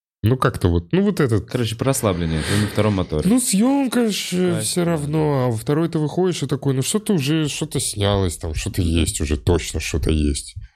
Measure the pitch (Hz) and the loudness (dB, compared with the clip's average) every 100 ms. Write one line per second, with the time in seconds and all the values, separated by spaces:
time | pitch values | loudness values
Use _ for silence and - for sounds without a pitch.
0 | _ _ 107 131 139 - 90 85 85 180 | _ _ 0 2 0 2 2 2 2 2
1 | 202 180 131 104 - 123 113 113 127 135 | 2 2 2 0 -2 -4 -2 -2 -2 0
2 | 107 87 82 80 80 101 104 - 107 98 | 0 0 0 -2 0 0 0 0 2 0
3 | 85 76 175 247 - 190 247 277 262 240 | 0 0 2 2 2 2 2 2 0 0
4 | 226 185 - 180 180 165 107 180 170 160 | 0 -2 -4 -2 0 0 -2 -2 0 0
5 | 143 156 151 139 127 113 131 147 165 165 | -2 0 0 2 0 -2 0 0 0 0
6 | 151 - 185 - 135 135 143 131 - 214 | -2 0 0 0 -4 -2 0 0 0 -2
7 | 208 180 131 160 147 - 156 139 - 104 | 0 0 2 0 0 -4 -4 -4 -4 0
8 | 101 101 92 - 85 78 101 98 85 82 | 2 4 2 -2 -6 -4 -4 0 2 2
9 | 78 - 73 73 - 85 - 78 - 82 | 0 -2 -2 0 2 0 0 -6 -4 -2
10 | - 78 73 69 - - - | 0 2 2 -2 -8 -14 -14